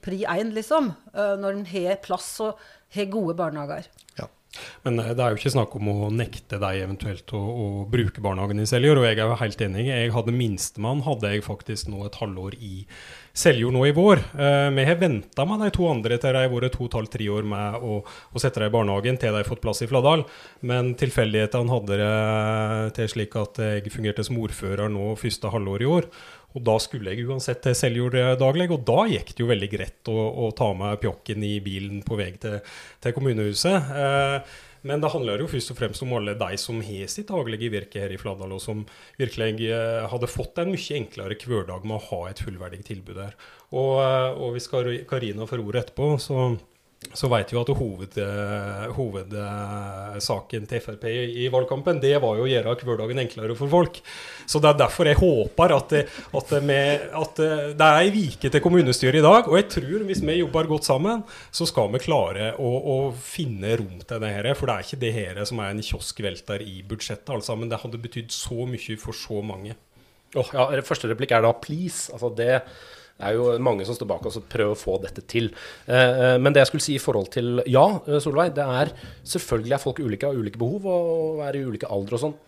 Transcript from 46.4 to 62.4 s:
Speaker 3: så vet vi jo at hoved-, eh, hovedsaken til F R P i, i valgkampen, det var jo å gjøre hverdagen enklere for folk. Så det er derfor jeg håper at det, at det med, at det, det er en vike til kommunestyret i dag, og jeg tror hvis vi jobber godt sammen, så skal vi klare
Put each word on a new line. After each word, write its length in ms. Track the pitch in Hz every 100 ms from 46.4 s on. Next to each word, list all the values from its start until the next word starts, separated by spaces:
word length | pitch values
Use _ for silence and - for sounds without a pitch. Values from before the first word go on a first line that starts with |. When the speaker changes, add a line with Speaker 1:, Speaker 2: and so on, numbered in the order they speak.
| 127 117 - _ _ _ -
Speaker 3:
så 160 | - 135
vet 200 | 120 98
vi 40 | 117
jo 40 |
at 80 | 120 139
hoved-, 400 | 120 92 95 -
eh, 640 | 101 101 101 104 101 101 110 120
hovedsaken 1700 | 123 98 92 104 101 104 101 104 101 98 101 104 - 107 - 113 110
til 100 | 120
F 80 | -
R 20 | 107
P 80 | 117
i, 140 | 117 123 120
i 60 | 123
valgkampen, 480 | 123 - 135 143 160
det 120 | 135 143
var 160 | 123 107
jo 80 | 127
å 20 |
gjøre 220 | 123 110 123 123
hverdagen 340 | 113 110 123
enklere 360 | 120 - 110 113
for 120 | 139
folk. 300 | 175 170 - - - - - -
Så 140 | 156
det 80 | 151
er 80 | 147
derfor 300 | 139 - 160
jeg 80 | 147
håper 560 | 185 135 104 - 175
at 180 | 180 -
det, 80 | 151 143 - - -
at 120 | -
det 60 | 147 143
med, 400 | 139 139 147 - 151
at 180 | 156 -
det, 120 | 156 151 147 147
det 80 | 156
er 140 | 151
en 140 | 190
vike 360 | 208 165 - 139
til 80 | 143
kommunestyret 540 | 170 175 139 123 127 151
i 40 |
dag, 220 | 151 214 233
og 80 | 170
jeg 100 | 202 -
tror 280 | 127 196 202
hvis 140 | 190
vi 140 | 151 165
jobber 320 | 165 151 160
godt 160 | 151 -
sammen, 360 | 135 180 226 208 - -
så 160 | - 165
skal 220 | - 104
vi 80 | 120 -
klare 460 | 151 90 95